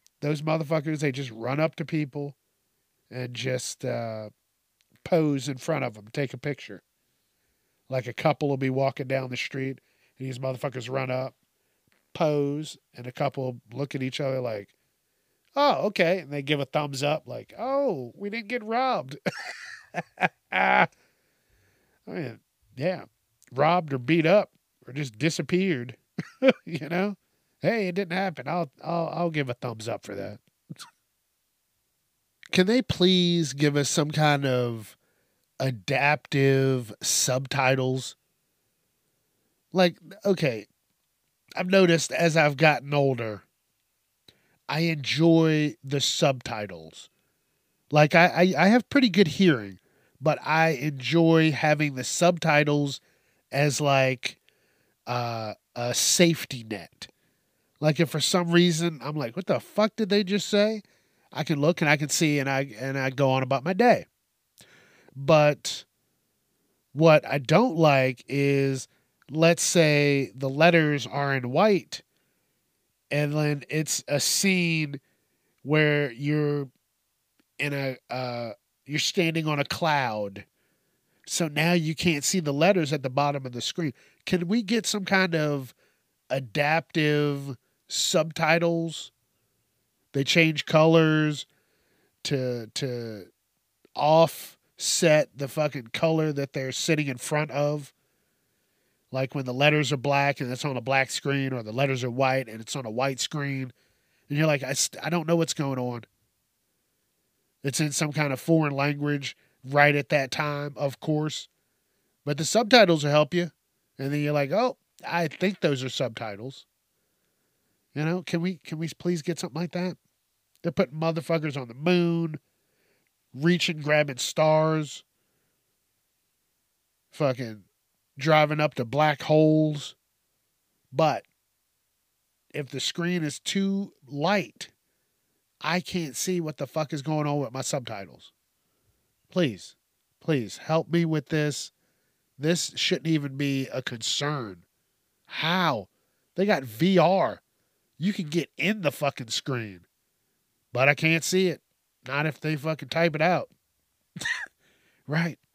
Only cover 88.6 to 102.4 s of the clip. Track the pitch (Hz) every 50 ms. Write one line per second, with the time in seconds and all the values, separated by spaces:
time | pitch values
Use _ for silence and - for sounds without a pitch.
88.6 | 170 170 170 165 165 165 156 - - - _ _ _ _ _ _ _ _ _ _
89.6 | _ _ _ _ _ _ _ _ _ _ - 139 139 - - 170 165 160 156 143
90.6 | - - - 156 156 165 165 165 160 156 156 156 151 151 147 139 - - _ _
91.6 | _ _ _ _ _ _ _ _ _ _ _ _ _ - 143 135 127 127 123 120
92.6 | 113 110 _ - 143 131 123 120 117 113 110 101 90 - _ _ _ _ _ _
93.6 | _ _ _ _ _ _ _ - 143 151 156 160 165 160 - - - - - _
94.6 | _ _ _ _ - - - - 180 160 151 151 139 - _ 117 139 127 - 156
95.6 | 151 151 - 139 120 113 - - 165 160 160 160 156 156 147 139 139 - - 143
96.6 | 131 131 127 - - - 160 151 151 139 127 123 - - 156 151 151 147 117 143
97.6 | 147 147 151 147 139 - _ _ _ _ _ _ _ _ _ _ _ _ _ _
98.6 | _ _ _ _ _ _ _ _ _ _ - 131 135 131 - 147 131 127 123 131
99.6 | 143 151 151 151 147 120 147 135 113 143 139 139 139 143 139 - 139 123 127 127
100.6 | - 147 135 123 113 127 135 135 135 - - - - 139 139 139 135 135 131 123
101.6 | 110 107 110 127 139 139 135 123 123 123 117 127 135 131 131 135